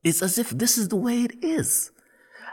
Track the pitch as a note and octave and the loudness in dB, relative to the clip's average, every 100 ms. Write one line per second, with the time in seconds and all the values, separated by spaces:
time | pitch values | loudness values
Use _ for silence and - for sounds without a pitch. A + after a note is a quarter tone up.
0 | E3+ D#3+ F#3 G3 A#3+ A#2+ A#3 A#3+ G3 G3+ | 2 2 0 0 -2 0 2 2 2 0
1 | A#3+ A#3+ A#3+ - D#4+ D#4+ - - - _ | 0 0 0 -2 -2 0 0 0 -2 _
2 | _ _ _ - - | _ _ _ -20 -18